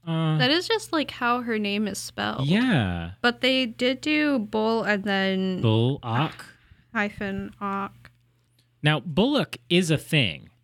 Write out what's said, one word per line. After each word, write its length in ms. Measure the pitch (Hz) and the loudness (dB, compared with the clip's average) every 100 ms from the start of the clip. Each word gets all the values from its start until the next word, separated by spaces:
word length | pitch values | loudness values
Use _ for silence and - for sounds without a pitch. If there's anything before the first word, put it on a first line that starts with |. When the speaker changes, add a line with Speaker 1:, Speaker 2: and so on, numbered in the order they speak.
| 165 | -2
Speaker 1:
Uh, 300 | 160 160 156 | 0 2 4
Speaker 2:
That 120 | 247 | 4
is 180 | 320 359 | 2 2
just, 240 | 440 - | -2 0
like, 180 | 320 277 | -2 -2
how 300 | - 240 247 | -2 0 0
her 180 | 240 220 | 0 -2
name 300 | 208 202 208 | 0 -2 -2
is 100 | 196 | -6
spelled. 480 | - - 104 120 139 | -10 -4 -4 -2 0
Speaker 1:
yeah. 680 | 196 254 170 98 87 85 95 | 2 4 2 2 -2 -6 -2
Speaker 2:
But 180 | 240 240 | -2 0
they 260 | 254 262 254 | 0 0 -2
did 340 | - 247 262 | -2 -2 -2
do 360 | 302 302 302 269 | -2 0 2 0
bull 440 | 208 220 220 226 | -2 -2 0 0
and 220 | 202 208 | 0 -2
then 560 | 202 196 190 190 190 185 | 0 0 0 0 -2 0
Speaker 1:
Bullock. 840 | 113 110 120 143 120 117 156 - - _ _ - _ | 2 4 2 0 -2 -2 -2 -6 -20 _ _ -20 _
Speaker 2:
hyphen 600 | 226 202 - 202 196 196 - | -4 -4 -4 -6 -6 -8 -6
ock. 500 | 202 196 196 - - _ _ _ _ _ _ _ | -4 -4 -6 -12 -20 _ _ _ _ _ _ _
Speaker 1:
Now, 180 | 147 151 | 2 2
bullock 560 | 175 139 247 294 160 - _ | 0 2 2 2 -2 -8 _
is 200 | 175 170 | 2 4
a 60 | 151 | 0
thing. 520 | - 156 107 71 - _ | 2 2 2 -2 -16 _